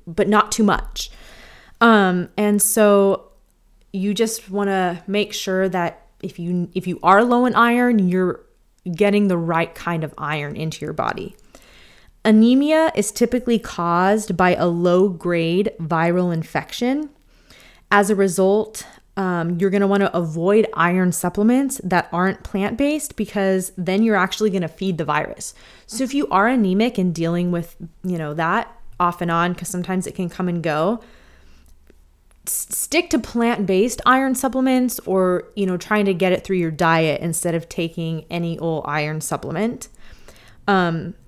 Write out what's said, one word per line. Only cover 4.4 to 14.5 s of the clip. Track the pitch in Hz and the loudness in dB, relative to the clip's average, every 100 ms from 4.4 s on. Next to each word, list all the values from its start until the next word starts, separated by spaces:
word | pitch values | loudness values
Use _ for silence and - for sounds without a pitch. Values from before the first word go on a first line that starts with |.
| - | -8
wanna | 196 202 190 180 165 - | -4 -2 0 -2 -4 -4
make | 202 208 | -2 -2
sure | - - 190 190 | -4 -4 -2 0
that | 180 170 - _ _ | 0 -4 -6 _ _
if | 190 - | -14 -10
you, | 170 180 170 | -4 -4 -4
if | 185 175 | -6 -6
you | 175 | -2
are | 170 196 | 4 6
low | 240 240 247 | 6 4 2
in | |
iron, | 208 233 240 247 233 185 | 4 4 4 4 4 2
you're | 180 185 - - _ _ _ - 165 | 2 0 -2 -10 _ _ _ -8 0
getting | 202 202 208 | 2 2 2
the | 175 | 0
right | 165 165 170 - | 0 -2 -2 -6
kind | - 170 | -6 -4
of | 156 - | -6 -8
iron | 147 156 143 - | -6 -6 -6 -6
into | 160 - | -8 -8
your | 151 | -8
body. | 151 - - 190 - - - - - - - - _ 220 | -4 -4 -4 -8 -14 -20 -20 -20 -20 -20 -20 -20 _ 4
Anemia | 220 233 254 294 311 320 - | 6 6 6 4 4 2 0
is | 208 | -4
typically | - 240 247 233 233 | 0 0 0 0 -2
caused | - - 170 170 185 214 208 180 | -2 -6 0 2 2 2 0 2
by | 180 | 2